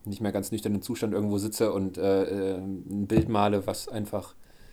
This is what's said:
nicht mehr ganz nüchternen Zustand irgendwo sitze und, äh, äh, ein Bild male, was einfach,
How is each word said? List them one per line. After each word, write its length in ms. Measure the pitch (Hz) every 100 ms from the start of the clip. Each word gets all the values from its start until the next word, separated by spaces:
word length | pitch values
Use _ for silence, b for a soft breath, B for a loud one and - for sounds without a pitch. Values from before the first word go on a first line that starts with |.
nicht 160 | - 101
mehr 120 | 107
ganz 200 | 98 95
nüchternen 300 | 110 107 104
Zustand 320 | - 117 113
irgendwo 240 | 98 104 104
sitze 340 | 107 107 113
und, 260 | 98 95 90
äh, 560 | 98 98 95 98 95
äh, 40 | 92
ein 480 | 95 95 - 101 101
Bild 220 | 110 107
male, 380 | 107 104 101 101
was 220 | 95 -
einfach, 460 | 110 104 101 92 - b b b